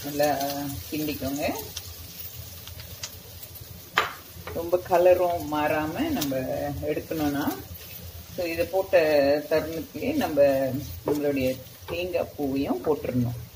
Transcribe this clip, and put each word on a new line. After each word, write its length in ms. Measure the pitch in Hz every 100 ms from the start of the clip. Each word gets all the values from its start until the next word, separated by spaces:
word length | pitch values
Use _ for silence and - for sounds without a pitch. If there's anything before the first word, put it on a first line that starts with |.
நல்லா 320 | 143 143 147 139 139 143 143 135 -
கிண்டிக்கோங்க. 600 | 151 151 139 131 143 226 427 427 - - - - - - - - - - - - - - - - - - - - - - - - - - - -
ரொம்ப 240 | 165 170 180
கலரும் 760 | - 175 185 180 180 175 147
மாறாம 540 | 151 151 156 156 175 320
நம்ம 260 | 262 147 131 131 143 143 139 147
எடுக்கணும்னா, 720 | 151 - 165 147 143 156 392 - - - - - - - -
so 80 | 175
இதை 200 | 165 170
போட்ட 340 | 190 190 180 156 147 139 147 -
தருணத்திலேயே 640 | 156 156 165 - 147 202
நம்ம 280 | 302 180 147 143 135 135 131 147 - -
நம்மளுடைய 520 | 147 143 139 127 123 - - -
தேங்காய் 420 | 170 180 170 - -
பூவையும் 460 | 143 139 151 359 -
போட்டுடணும். 520 | 143 - 123 120 - -